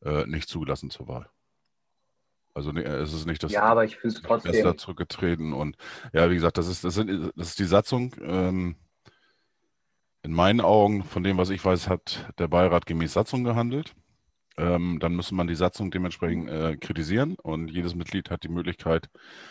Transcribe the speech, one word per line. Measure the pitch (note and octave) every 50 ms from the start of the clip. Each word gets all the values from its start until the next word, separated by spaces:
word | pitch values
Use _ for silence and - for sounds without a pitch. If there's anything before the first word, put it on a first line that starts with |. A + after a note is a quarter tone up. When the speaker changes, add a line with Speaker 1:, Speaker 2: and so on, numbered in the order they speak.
| -
Speaker 1:
äh, | D2 D2+ D2 -
nicht | - D#2+ D2+ - -
zugelassen | - E2 D2+ C2+ C2+ - - C2+
zur | - - - -
Wahl. | - - - - _ _ _ _ _ _ _ _ _ _ _ _ _ _ _ _ _ _ _ _ _ _ _ _ -
Also, | D2 C#2+ D2+
ne, | D2 E2+ -
es | C#2+ D2 C2 D2+ D2+
ist | D#2+ D#2+ D#2
nicht | E2+ D#2+ D#2
das | E2+ -
Speaker 2:
Ja, | G#2 G#2 G#2
aber | A2+ A#2 A#2 A2
ich | A2 -
find's | - - A#2 G#2+ -
Speaker 1:
Bester | - -
Speaker 2:
trotzdem | A#2 A2 - F2 F2+ A2 G2+ F2+ E2 -
Speaker 1:
zurückgetreten | - - E2+ - F2 - - - G2 F2 E2+ D#2+ D#2+ D#2
und, | C#2 C2+ D2+ D2 - - - - - - - -
ja, | - D#2+ E2+ F2
wie | F2+
gesagt, | E2+ E2 E2+ -
das | F2+ E2 F2+
ist, | F2+ - -
das | F2+ -
sind, | G#2 A2 G2 G2 E2 E2 - -
das | E2 F2 E2
ist | - -
die | G2+
Satzung. | E2 F#2+ G#2 - - C3 B2 B2 B2 - -
Ähm, | - - F2+ F#2 F#2 F#2 F#2 F#2 F2+ F2 D#2+ - _ _ _ _ _ - _ _ _ _ _ _ _ _ _ _ _ _ _ _ _ _ _ _ _ _ _ _
in | - D#2
meinen | D#2+ E2+ F2+ G2 A2 A#2+
Augen, | F#2 E2+ G#2 G#2+ G2+ G#2 G#2+ G2
von | F#2+ - - F#2 F2+
dem, | G2 F#2+ F#2
was | F#2 F#2
ich | G2 F#2 -
weiß, | F#2+ F#2 E2+ - F#2+
hat | F#2 - - - - - - - - -
der | F2
Beirat | D#2 E2+ F2 F#2 F2 F2 - -
gemäß | - E2 E2 E2 D2+ -
Satzung | - - - C3+ B2+
gehandelt. | B2 A#2+ A2+ A#2 A#2 A#2+ B2+ D3 D#3 - - _ _ _ _ _ _ _ _ _ _ _ - -
Ähm, | E2 F2 F2 E2+ F2 F2+ E2+ D2
dann | E2+ E2+ F2
müsste | F2 E2+ - G2
man | F#2 F2
die | E2+ E2+
Satzung | D#2 F2+ F2 - - G#2 F2+
dementsprechend, | - F#2 F2+ F2 - - F2+ E2 D#2 - D#2+ -
äh, | D#2 D#2 D#2+ D#2+ D2+
kritisieren | C#2 - - - E2+ D#2 D#2 G2 A#2+ C#3+ D#3+ F3+
und | - - - D#2 D#2+ E2 D#2+
jedes | D#2 F2+ F2 F2 F2
Mitglied | F2 E2+ - G2 F#2+ - -
hat | F2 - -
die | D#2
Möglichkeit, | E2+ F2 D#2 E2+ F2 - - E2 D#2+ E2 - - _ - - - - - - -